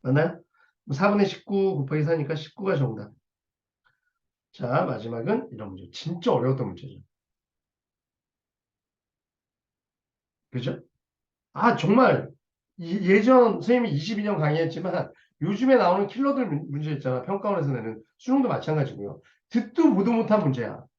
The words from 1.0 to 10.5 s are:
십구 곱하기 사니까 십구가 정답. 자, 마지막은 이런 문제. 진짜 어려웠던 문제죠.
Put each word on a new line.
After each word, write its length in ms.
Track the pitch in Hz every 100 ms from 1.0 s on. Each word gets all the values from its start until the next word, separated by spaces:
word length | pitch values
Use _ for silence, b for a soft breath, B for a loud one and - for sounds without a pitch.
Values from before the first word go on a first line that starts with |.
| 202 202 196
십구 500 | - - 196 196 147
곱하기 280 | 135 151
사니까 300 | 151 165 139
십구가 420 | 151 - - 190 156
정답. 360 | 123 107 104 - _ _ _ _ _ _ _ _ _ _ _ _ _
자, 320 | - 120 143
마지막은 640 | - 104 113 117 117 240 -
이런 180 | 104 101
문제. 200 | 92 92
진짜 400 | - 160 175 247
어려웠던 340 | 135 123 131 98
문제죠. 340 | 90 135 - - _ _ _ _ _ _ _ _ _ _ _ _ _ _ _ _ _ _ _ _ _ _ _ _ _ _ _ _ _ _ _ _ _ _